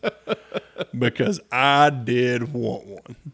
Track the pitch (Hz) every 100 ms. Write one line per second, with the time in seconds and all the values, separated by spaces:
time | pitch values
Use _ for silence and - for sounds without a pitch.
0 | 208 - - - - - - - - 123
1 | 120 - - 196 - 123 139 143 147 139
2 | 113 123 123 123 117 127 110 - 98 98
3 | - 120 147